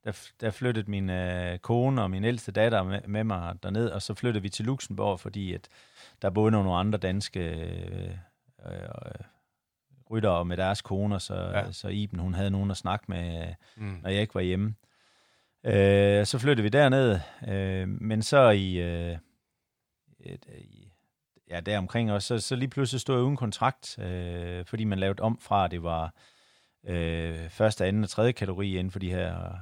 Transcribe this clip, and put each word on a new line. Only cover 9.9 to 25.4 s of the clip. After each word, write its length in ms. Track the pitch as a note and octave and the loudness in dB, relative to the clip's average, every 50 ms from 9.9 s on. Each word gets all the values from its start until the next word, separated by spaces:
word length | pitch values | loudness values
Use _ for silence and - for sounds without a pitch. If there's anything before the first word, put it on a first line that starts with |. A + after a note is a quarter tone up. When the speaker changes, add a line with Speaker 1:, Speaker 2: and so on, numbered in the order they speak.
| _ _ _ _ | _ _ _ _
Speaker 1:
ryttere 340 | A2+ A2 G#2+ G2+ F2+ E2+ F2 | -2 2 4 4 4 4 2
med 120 | F2 F2 | 0 0
deres 240 | F2 F#2 F#2 G2+ - | 0 0 0 0 -2
koner, 360 | - - G2 F#2+ G2+ G#2 G2+ | -4 -4 -2 0 2 0 0
så, 180 | F#2+ - - F#2+ | -2 -2 -6 -6
Speaker 2:
Ja. 360 | F#2 F2+ F2+ F2+ G2+ G2 G2+ | -6 -4 -2 -2 -2 -2 -2
Speaker 1:
så 160 | F#2 - - | -8 -10 -8
Iben, 320 | F#2+ G2 G#2 G#2 G#2 - F2 | -6 -4 -4 -4 -4 -4 -4
hun 140 | E2+ F#2 F2+ | -4 -2 -2
havde 160 | F#2 G2 G2 | 0 0 0
nogen 200 | G2 G2 G2+ G2+ | 0 0 0 -2
at 60 | F#2+ | -2
snakke 280 | - - F2+ F#2+ G#2+ _ | -4 -2 -4 -4 -4 _
med, 460 | - F#2+ F2 E2+ E2+ E2+ E2 E2 E2+ E2+ - _ _ _ | -6 -6 -4 -4 -6 -6 -6 -8 -8 -10 -14 _ _ _
Speaker 2:
Mm. 240 | A2 G#2+ G2+ G2 E2+ D2+ | -12 -10 -10 -10 -8 -4
Speaker 1:
når 60 | F#2 | -2
jeg 120 | F#2+ G2+ | 0 0
ikke 140 | G#2+ G#2 - | 0 0 -2
var 60 | G2 | -2
hjemme. 340 | F#2 F2+ F2+ F#2 G2+ G#2+ G#2+ _ _ _ _ _ _ _ _ _ _ _ _ _ _ _ _ _ - | 0 0 0 0 0 -2 -4 _ _ _ _ _ _ _ _ _ _ _ _ _ _ _ _ _ -2
Øh, 600 | - G#2 G2+ G2 G2 G2+ G2+ G2+ G2+ G2+ G2+ G#2 | 2 6 6 8 8 8 8 6 6 6 4 4
så 140 | - - B2+ | 2 0 0
flyttede 240 | A2+ C#3+ C#3+ A#2 G#2 | 4 4 4 4 4
vi 60 | G#2 | 4
derned, 500 | G#2+ C#3+ D3 C3+ B2+ C3+ C3 A#2+ G2+ F2+ E2 - - - - | 6 6 6 8 6 6 6 4 4 2 0 -6 -14 -12 -8
øh, 400 | A#2 G2 G2 F#2+ F#2+ F#2+ F#2+ F#2 | -4 -4 -2 -2 -2 -2 -2 -2
men 340 | F#2 G2 - - A2 A2 A2 G#2+ | -4 -4 -4 -2 0 0 0 0
så 260 | - - C#3+ C3 A#2 | 4 6 8 10 10
i, 240 | G#2 G2+ G2 F#2+ F2+ | 8 6 4 0 -2
øh, 420 | F2 F2 F2 E2+ E2+ E2+ E2+ E2+ E2 - _ _ _ _ _ _ _ _ _ _ _ _ _ _ _ _ _ _ _ | -2 -2 -2 -2 -2 -4 -4 -6 -8 -10 _ _ _ _ _ _ _ _ _ _ _ _ _ _ _ _ _ _ _
et, 260 | - - G1+ - - - - | -16 -16 -16 -16 -16 -20 -20
øh, 60 | - | -20
i, 300 | - G1+ G1+ G1+ G1+ - _ _ _ _ _ _ _ _ _ _ _ _ | -20 -20 -20 -20 -20 -20 _ _ _ _ _ _ _ _ _ _ _ _
ja, 100 | F2 E2+ | -10 -8
deromkring 520 | D#2+ F#2+ G#2 G2+ F#2+ F2+ - A#2 A#2 A2 | -4 -2 -2 -2 -2 -2 -2 -2 0 2
også, 160 | G#2 G2+ F#2 | 0 -2 0
så, 200 | - B2 A2+ - | -2 -2 -2 -2
så 80 | - C#3 | -4 -4
lige 140 | B2 C3 C3+ | -2 -4 -4
pludselig 320 | - C#3 C3+ A#2 B2+ B2 | -2 -2 -2 -2 -2 -4
stod 140 | - - C3+ | -2 0 2
jeg 80 | B2 B2 | 2 2
uden 140 | C3+ D3 | 2 0
kontrakt, 640 | C3+ B2+ A2 G2+ - A#2 B2+ C3+ _ - - - - | 0 -2 -4 -2 0 0 0 0 _ -14 -16 -12 -10
øh, 680 | G2+ F2+ F2+ F2+ F2+ F2 F2 F2 F2 F2 F2+ F2+ F2+ | -8 -6 -6 -6 -6 -8 -8 -8 -8 -8 -8 -8 -8
fordi 180 | - - A2 A2 | -8 -4 -2 0
man 160 | G#2+ G2 F#2+ | 0 0 2
lavede 220 | G2 G2 G2+ - | 0 0 0 0
om 180 | G#2+ A2 A2+ - | 0 0 0 -2